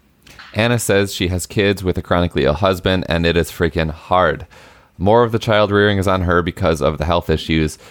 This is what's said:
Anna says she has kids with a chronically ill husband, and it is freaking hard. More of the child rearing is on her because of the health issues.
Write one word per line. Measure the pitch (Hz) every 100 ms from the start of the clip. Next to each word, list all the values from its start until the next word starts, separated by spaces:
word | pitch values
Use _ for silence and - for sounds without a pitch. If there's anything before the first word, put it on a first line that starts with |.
| _ _ - - - 101
Anna | 117 120
says | - 98 98
she | - 87
has | 90 -
kids | - 101 98
with | 92 90
a |
chronically | - 87 87 - 67
ill |
husband, | 76 98 92 95 92 -
and | 85 82
it | 82
is | 80
freaking | - 87 87 80
hard. | 78 - 92 85 71 76 - - - _ -
More | 92 113
of | 117
the | 110
child | - 104 104
rearing | 101 104 98
is | 95
on | 92
her | 87 87
because | 85 - 90 78
of | 69 76
the | 80
health | 87 -
issues. | 78 - 80 78 - -